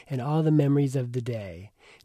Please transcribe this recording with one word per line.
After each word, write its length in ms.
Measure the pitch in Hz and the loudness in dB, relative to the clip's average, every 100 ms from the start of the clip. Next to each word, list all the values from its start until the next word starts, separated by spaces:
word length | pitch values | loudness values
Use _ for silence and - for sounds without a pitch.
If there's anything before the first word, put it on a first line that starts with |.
| - | -8
and 140 | 135 | -6
all 220 | 139 160 | -2 2
the 80 | 156 | 4
memories 440 | 151 139 143 139 135 | 4 4 4 2 -2
of 180 | 123 | -4
the 80 | 123 | -6
day. 500 | 120 113 95 85 101 _ - - | -6 -8 -10 -14 -18 _ -20 -12